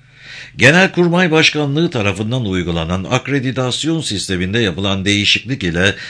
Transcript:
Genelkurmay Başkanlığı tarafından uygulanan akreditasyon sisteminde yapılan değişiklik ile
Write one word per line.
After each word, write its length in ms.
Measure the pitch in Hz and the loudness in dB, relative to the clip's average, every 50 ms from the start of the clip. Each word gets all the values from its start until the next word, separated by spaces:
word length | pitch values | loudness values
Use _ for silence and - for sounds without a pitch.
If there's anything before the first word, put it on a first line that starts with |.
| _ _ _ - - - - - - - - | _ _ _ -20 -20 -20 -20 -20 -20 -18 -4
Genelkurmay 760 | - 113 127 156 180 190 185 - 170 180 175 165 180 185 175 | 4 4 6 6 6 4 4 4 2 2 2 4 2 2 4
Başkanlığı 600 | 156 160 151 - - 151 147 143 139 151 170 175 | 4 4 4 2 2 0 -2 0 0 0 0 0
tarafından 540 | 170 123 101 101 95 92 110 107 123 131 120 | 0 0 0 0 -2 -2 -4 -4 -2 -2 -2
uygulanan 600 | 101 92 92 87 85 85 82 82 80 90 95 95 | -2 -2 -2 -2 0 -2 -2 -2 -2 -2 -4 -2
akreditasyon 960 | 73 123 131 - 131 139 143 120 135 120 131 127 127 120 - - 151 165 160 | -2 -2 -2 -2 -2 -2 -2 -2 -2 -2 -2 -2 -2 -4 -4 -2 -2 -2 -2
sisteminde 580 | 143 - 107 92 - - 95 87 92 92 98 120 | -2 -4 -6 -6 -4 -4 -2 -2 -2 -2 0 0
yapılan 460 | 117 95 80 82 98 101 98 98 92 | 0 0 -2 -2 -2 -2 -2 -2 0
değişiklik 580 | 101 101 104 101 - - - - 107 135 - - | 2 2 2 2 2 0 -2 -2 -6 -6 -4 -4
ile 320 | 87 80 85 90 101 104 - - - | -2 0 2 0 0 0 -2 -8 -16